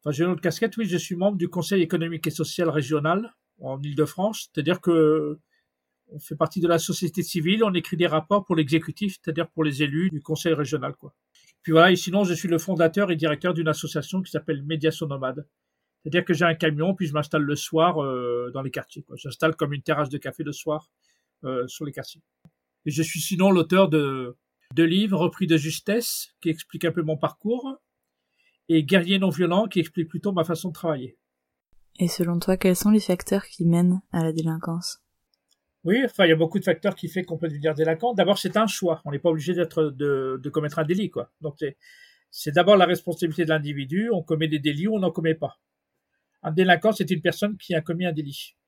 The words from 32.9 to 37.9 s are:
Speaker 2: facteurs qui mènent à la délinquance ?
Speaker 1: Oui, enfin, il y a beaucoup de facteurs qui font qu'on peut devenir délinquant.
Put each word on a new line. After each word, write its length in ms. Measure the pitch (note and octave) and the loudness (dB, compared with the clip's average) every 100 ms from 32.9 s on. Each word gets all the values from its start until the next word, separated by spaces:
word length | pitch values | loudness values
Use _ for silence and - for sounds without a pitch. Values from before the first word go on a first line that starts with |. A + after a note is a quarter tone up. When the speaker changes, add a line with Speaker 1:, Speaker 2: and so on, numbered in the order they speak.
| G#3+ | 4
Speaker 2:
facteurs 460 | - F3+ - G3 - | 4 -2 0 -2 -2
qui 200 | - E3+ | -2 2
mènent 360 | E3+ F3+ F#3 - | 4 4 2 -2
à 140 | F3 D#3+ | -2 -2
la 80 | |
délinquance ? 680 | D#3+ D#3+ D#3+ E3+ E3+ F3 - _ _ _ _ _ _ _ _ E3 | -2 -2 -4 -6 -6 -8 -12 _ _ _ _ _ _ _ _ 0
Speaker 1:
Oui, 160 | A3 | 2
enfin, 220 | B3+ - F3+ | 2 4 6
il 60 | |
y 20 | |
a 20 | D#3+ | 6
beaucoup 240 | D#3+ G3+ | 4 0
de 60 | F#3+ | 0
facteurs 280 | E3 G3+ | 0 0
qui 140 | F#3+ F3 | -4 -6
font 160 | F#3 | -6
qu'on 140 | F3+ E3 | -6 -4
peut 100 | E3 | -4
devenir 280 | D3 D3+ D3+ | -2 -2 0
délinquant. 380 | D#3+ | 0